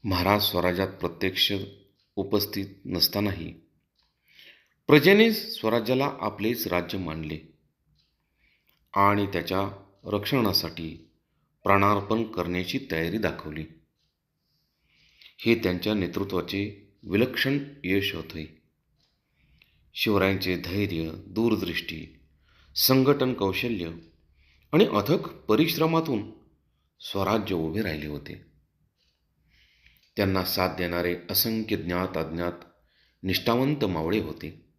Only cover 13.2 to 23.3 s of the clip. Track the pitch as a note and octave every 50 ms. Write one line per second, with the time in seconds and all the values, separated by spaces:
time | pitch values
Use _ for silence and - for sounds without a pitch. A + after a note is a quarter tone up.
13.2 | G2+ E2+ D2 - - D#2+ D2+ D#2 D#2+ - - - _ _ _ _ _ _ _ _
14.2 | _ _ _ _ _ _ _ _ _ _ _ _ _ _ _ _ _ _ _ _
15.2 | - - _ - - A#2 A#2 A2+ A2 F#2+ F2+ F2+ - G#2 G#2+ G#2 F#2 E2 - F#2+
16.2 | G2 G2 F#2+ F2+ E2+ - - G2 G2+ G2+ G2+ - - _ _ _ - G#2 F2 G2+
17.2 | A#2+ B2+ - - - C3+ C#3 C#3+ C#3 - - - - F2 F#2+ G2 F#2+ - - E2
18.2 | D#2+ - - D#2+ D#2 D2+ - _ _ _ _ _ _ _ _ _ _ _ _ _
19.2 | _ _ _ _ _ _ _ _ _ _ _ _ _ _ _ - - A#2 G#2 G2
20.2 | F#2 F#2+ G2 F#2+ - F#2 F#2 E2+ - F2 F2+ G2+ G#2 F2+ E2+ D#2+ D#2+ D#2+ - F#2+
21.2 | F#2+ F#2+ F#2+ G#2 A2+ A#2 G#2+ F#2+ F2+ F2 E2 - - - - D#2 D#2+ - - -
22.2 | _ _ _ _ _ _ _ _ _ _ - - - - C3 C3 C3 C#3 C#3+ C#3+
23.2 | C3+ B2+